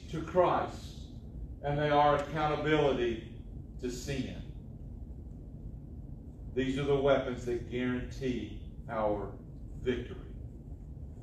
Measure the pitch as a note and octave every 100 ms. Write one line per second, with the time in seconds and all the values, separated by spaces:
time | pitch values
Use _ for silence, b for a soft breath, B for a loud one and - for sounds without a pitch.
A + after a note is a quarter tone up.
0 | - D#3+ D#3+ F3+ E3+ - - - - -
1 | - - - - - - C#3+ D3 D3 D3
2 | D3 C#3+ - D#3+ D3+ D3 D3 D#3 C#3+ C3
3 | A#2+ G#2+ - - - - - - B2 A#2+
4 | - C3 G2+ - - - - - - -
5 | - - - - - - - - - -
6 | - - - - - B2 C3 C3 C#3+ C#3
7 | C#3 B2+ B2 B2 A#2+ A#2 - B2 B2+ B2
8 | - - C3 A#2 G2+ - - - - A2+
9 | G#2+ G#2 G2 - - - - - B2 A#2
10 | - F#2 - - - - - - - -
11 | - -